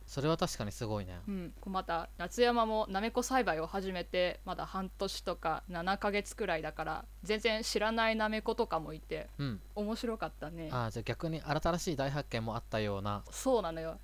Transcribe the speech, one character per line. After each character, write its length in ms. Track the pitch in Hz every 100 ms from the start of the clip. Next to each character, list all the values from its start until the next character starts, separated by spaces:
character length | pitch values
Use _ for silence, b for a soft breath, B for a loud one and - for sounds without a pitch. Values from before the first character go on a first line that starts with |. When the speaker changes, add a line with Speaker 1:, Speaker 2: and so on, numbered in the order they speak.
Speaker 1:
そ 160 | - -
れ 80 | 147
は 80 | 160
確 220 | 180 -
か 60 |
に 80 | 104
す 120 | -
ご 160 | 113 107
い 60 | 92
ね。 140 | 90 143
Speaker 2:
う 20 |
ん。 240 | 196 170 -
こ 100 | 202
う、 20 |
ま 120 | 185
た、 260 | 185 165 - -
夏 240 | 175 -
山 240 | 240 240 220
も 200 | 220 208
な 100 | 190
め 120 | 226
こ 100 | 247
栽 220 | 240 254
培 160 | 190 156
を 80 | 160
始 240 | 196 190
め 120 | 180
て、 360 | 175 180 180 -
ま 120 | - 175
だ 100 | 160
半 240 | 190 190
年 300 | - 196 -
と 140 | - 170
か 260 | 165 156 -
七 280 | 175 180 202
ヶ 140 | 208
月 240 | 202 196
く 120 | - 196
ら 120 | 160
い 40 |
だ 100 | 156
か 100 | 156
ら、 200 | 156 156 - -
全 160 | 175 214
然 240 | 226 220
知 160 | 226 214
ら 140 | 214
な 180 | 226 226
い 60 | 220
な 120 | 214
め 140 | 220
こ 140 | 220 220
と 100 | 220
か 140 | 165
も 120 | 151
い 60 | 156
て、 320 | - 156 - -
Speaker 1:
う 60 |
ん。 160 | 139 101 - 208
Speaker 2:
面 180 | 208
白 240 | 226 247 -
か 80 | 160
っ 60 | -
た 120 | 151
ね。 180 | 165 156
Speaker 1:
あ 160 | 127 113
ー、 20 |
じ 80 | 113
ゃ 20 |
あ 20 |
逆 240 | 110 117 165
に 120 | 156
新 380 | 151 147 170 170
し 140 | -
い 40 | 139
大 140 | 135
発 180 | 143 -
見 140 | 117
も 120 | 113 113
あ 20 |
っ 60 | -
た 120 | 110
よ 180 | 107 98
う 40 |
な。 200 | 101 104 -
Speaker 2:
そ 300 | - 262 240
う 20 |
な 80 | 175
の 100 | 165
よ。 200 | 160 165